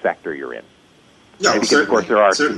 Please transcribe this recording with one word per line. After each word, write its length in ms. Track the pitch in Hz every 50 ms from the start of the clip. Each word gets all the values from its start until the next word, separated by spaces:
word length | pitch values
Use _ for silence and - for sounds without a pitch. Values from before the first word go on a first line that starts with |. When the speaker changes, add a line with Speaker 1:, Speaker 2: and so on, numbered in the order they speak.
| -
Speaker 1:
sector 320 | 92 82 - - 85 78
you're 180 | 69 69 62 60
in. 120 | 55 - _ _ _ _ _ _ _ _ _ _ _ _ _ _ -
Speaker 2:
No, 100 | - -
Speaker 1:
Right? 100 | 110 107
Because, 200 | 117 113 127 147
of 80 | 156 -
course, 180 | 120 107 -
Speaker 2:
certainly, 20 | -
Speaker 1:
there 140 | 120 104 104
are 100 | 98 95
Speaker 2:
certainly. 220 | - 147 147 107